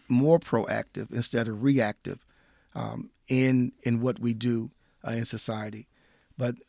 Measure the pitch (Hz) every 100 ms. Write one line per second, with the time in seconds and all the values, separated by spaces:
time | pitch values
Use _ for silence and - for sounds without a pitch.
0 | - 123 147 165 - 113 - 110 - -
1 | - 120 120 120 113 107 135 135 107 -
2 | - 92 _ _ _ _ _ - 113 113
3 | - _ - 127 131 127 123 - 123 117
4 | 127 - 120 113 120 117 117 _ _ _
5 | - 117 117 113 - 107 107 107 - _
6 | _ _ _ - 123 120